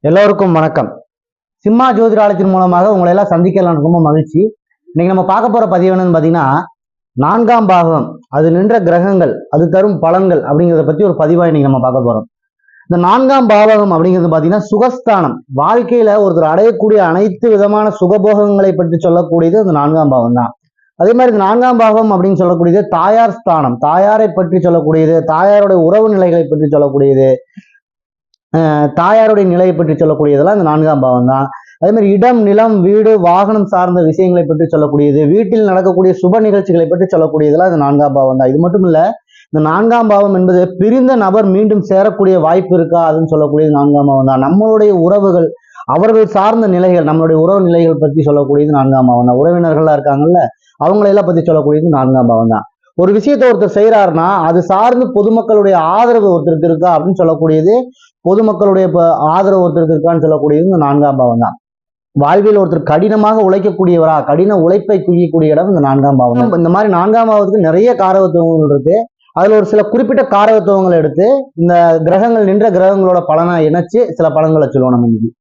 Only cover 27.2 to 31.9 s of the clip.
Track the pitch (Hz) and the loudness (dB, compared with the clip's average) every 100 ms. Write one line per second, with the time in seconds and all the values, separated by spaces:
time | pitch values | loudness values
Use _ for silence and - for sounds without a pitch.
27.2 | 135 127 - - _ _ _ _ _ _ | 2 0 -6 -20 _ _ _ _ _ _
28.2 | _ _ _ 160 160 151 147 147 175 220 | _ _ _ -2 -2 0 -2 -2 0 2
29.2 | 220 208 185 175 185 165 160 147 160 147 | 2 2 0 2 0 0 -2 0 0 0
30.2 | 147 143 160 208 165 151 156 147 131 123 | 0 2 0 0 0 0 0 0 0 0
31.2 | 123 131 139 - - _ 175 | 0 -2 -4 -10 -20 _ -2